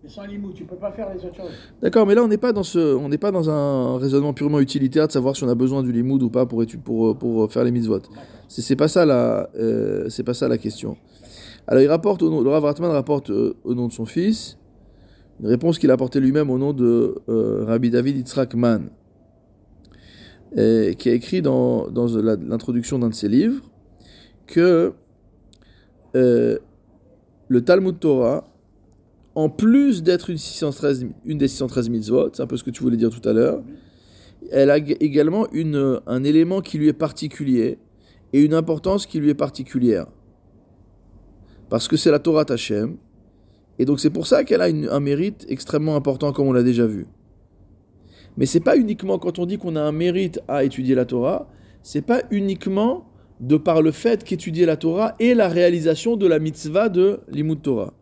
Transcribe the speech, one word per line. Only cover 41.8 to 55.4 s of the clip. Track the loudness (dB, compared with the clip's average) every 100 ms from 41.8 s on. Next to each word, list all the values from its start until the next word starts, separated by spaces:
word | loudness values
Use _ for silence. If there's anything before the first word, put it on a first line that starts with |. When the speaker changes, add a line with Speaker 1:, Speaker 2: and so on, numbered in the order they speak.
| 0
Speaker 2:
que | 2
c'est | 4
la | 2
Torah | 2 0 0
Hashem, | -4 -4 -4 -4 -8 _ _ -20 _ _ _ _ _
et | -2
donc | 2
c'est | 0
pour | -2 2
ça | 2
qu'elle | 4 2
a | 2
une, | 0 -2
un | -2
mérite | -2 -2 -2 -6 -10
extrêmement | -10 -4 -2 0 -2
important, | -2 -2 -2
comme | 0 2
on |
l'a | 2
déjà | 2 2 0
vu. | -2 -12 _ _ _ _ _ -20 _ _ _ _ -20 -18 -4
Mais | 0
c'est | 0
pas | 2 2
uniquement, | 2 -2 -4 -4
quand | -4 -6
on | -6
dit | -6
qu'on | -6 -4
a |
un | -2
mérite | -2 -2 0 -4 -6 -6
à | 0
étudier | 0 -2 0 2
la | 2
Torah, | -2 -2 -4 -8 -20 -20 -20
c'est | -8 -8
pas | -2 -2 0
uniquement | -2 -2 -4 -4 0 0 -2 -8 _ _ -14
de | 0 2
par | 4 4
le | 2
fait | 2 0 0
qu'étudier | -2 -8 -6 0 2
la | 2
Torah | 0 0 -2 2
est | 2
la | 4